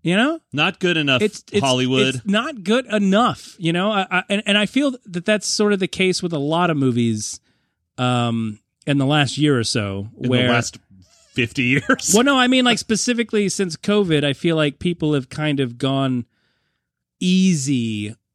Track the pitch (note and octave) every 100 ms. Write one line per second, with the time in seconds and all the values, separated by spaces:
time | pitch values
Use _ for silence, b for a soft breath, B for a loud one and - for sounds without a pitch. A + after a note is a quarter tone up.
0 | D#3+ F#3 C4+ E4 _ C#3+ E3+ - F3+ E3
1 | C#3+ B2+ G#2+ - - G3+ C#3 B2+ B2+ C3
2 | C3 C3 G3 G3+ C#4 C4+ F3 A#3 B3+ G#3+
3 | G3 G3 A#3+ C3 - - E3 E3+ G3+ G#3
4 | F#3 F3+ - G3+ G#3+ G3+ G#3 C4 C#4+ B3+
5 | - F3 E3+ G#3+ - - G#3 G3+ F#3 -
6 | F#3 F3+ F3 E3 C#3+ E3 F3 D3+ C3+ A#2+
7 | A#2 G#2+ G#2+ - _ _ _ _ _ -
8 | B2+ B2 A#2+ A#2 A2+ G#2 _ _ - C#3+
9 | C3+ D3+ C3+ - D3 C3 A2+ B2 G2+ G2
10 | G#2 - B2 B2 B2+ A#2 A#2 - _ F#2+
11 | - _ _ - A#2 - B2 C#3 - C4
12 | - - C#4 C4+ B3 C4 B3+ A3+ - A3
13 | - A#3+ A3 G#3+ G3+ - F#3+ D#3+ - G#3
14 | F#3+ D3+ C#3+ C3+ F3 D#3+ D3+ - F3+ E3+
15 | D3+ D3 C3 - D3+ C#3+ C3 A#2+ C3+ C#3
16 | C3+ B2+ A2+ _ _ _ _ _ _ _
17 | _ - F3+ F#3 F#3+ E3 C3+ C3 A#2 G#2+
18 | G#2 A2 _